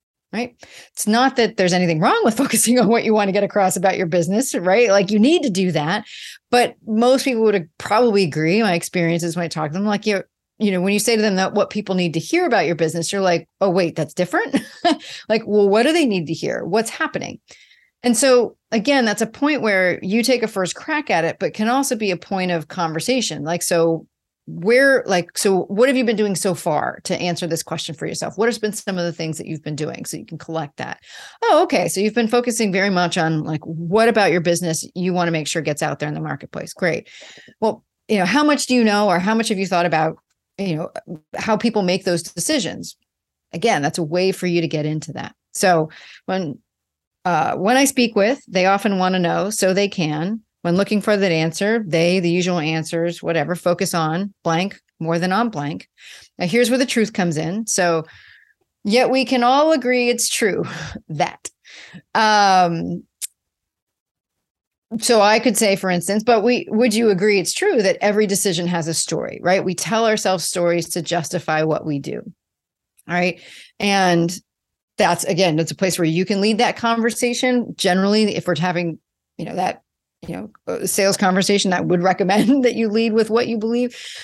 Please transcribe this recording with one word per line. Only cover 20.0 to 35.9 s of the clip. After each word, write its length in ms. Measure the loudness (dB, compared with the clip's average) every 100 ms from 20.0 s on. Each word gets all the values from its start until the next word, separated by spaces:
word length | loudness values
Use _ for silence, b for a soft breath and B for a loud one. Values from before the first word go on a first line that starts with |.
you 200 | 0 0
take 200 | 2 0
a 60 | 0
first 280 | -2 -4 -6
crack 340 | -6 -4 0
at 140 | 0
it, 140 | 0 -2
but 140 | -6
can 140 | -2 0
also 280 | 0 0 -2
be 140 | -2
a 60 | -4
point 360 | -4 -4 -2
of 160 | -2 -4
conversation. 760 | -6 -4 -2 -2 -2 -2 -6
Like, 200 | -6 -4
so 440 | 0 2 2 0 -6 _ _ _ -16
where, 560 | -4 2 4 6 4 2
like, 300 | -2 -2 -2
so 260 | 0 0
what 240 | 0 2 2
have 80 | 4
you 80 |
been 120 | 0 0
doing 200 | 0 0
so 180 | -2
far 460 | -2 -2 -2 -2 -6
to 120 | -6 -4
answer 320 | -2 -4 -4
this 160 | -6
question 320 | -6 -8 -8 -10
for 100 | -8
yourself? 320 | -6 -6 -2
What 80 | -2
has 120 | -2
been 140 | -4
some 240 | -6 -6 -4
of 80 |
the 80 | -4
things 260 | -4 -6 -8
that 80 | -10
you've 180 | -10
been 100 | -8
doing 300 | -8 -8 -8
so 120 | -12 -12
you 80 |
can 140 | -14 -16
collect 380 | -10 -8 -8 -10
that? 260 | -12 -12 B B B B
Oh, 220 | 2 4
okay. 240 | 4 0 0
So 120 | -2
you've 140 | -2
been 140 | 0 0
focusing 420 | 0 0 -2 0
very 200 | 0 0
much 280 | 0 0 0
on, 240 | 0 0
like, 180 | -2 -6
what 440 | -6 -8 -2 2 4
about 220 | 4 2
your 100 | 2
business 460 | 0 0 -2 -4 -6
you 180 | -4 -2
wanna 200 | 0 0
make 160 | -2 -4
sure 120 | -4
gets 220 | -4 -4
out 160 | -4